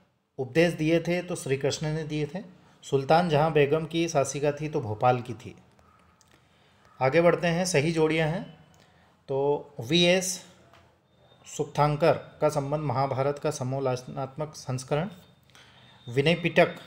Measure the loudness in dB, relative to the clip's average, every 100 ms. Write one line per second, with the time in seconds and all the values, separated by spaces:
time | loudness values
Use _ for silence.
0 | _ _ _ -12 -4 2 2 2 0 0
1 | 0 -4 -4 -8 -4 -4 -2 -4 -4 -6
2 | -6 -6 -6 -8 -14 -20 _ _ -4 -2
3 | 2 2 4 2 4 4 4 2 -2 -2
4 | 0 0 -2 0 -2 -2 -4 -4 -6 0
5 | 2 2 -2 -12 -14 -20 _ _ _ _
6 | _ _ _ _ _ _ _ _ _ -2
7 | 2 4 4 4 2 0 0 2 2 2
8 | 2 2 0 -2 -8 -16 _ _ _ _
9 | _ _ -6 -2 0 0 -4 -12 0 4
10 | 4 4 0 -6 -12 -20 _ -20 _ _
11 | _ _ _ _ -12 -8 -6 0 0 4
12 | 2 2 -2 -2 0 0 -2 -4 -2 -2
13 | -2 0 -2 -2 -4 -4 -4 -2 -2 -2
14 | -6 -10 -8 -8 -10 -10 -8 -8 -4 -4
15 | -4 -8 -20 _ _ -20 -20 -20 -20 -20
16 | -4 0 2 2 2 4 4 2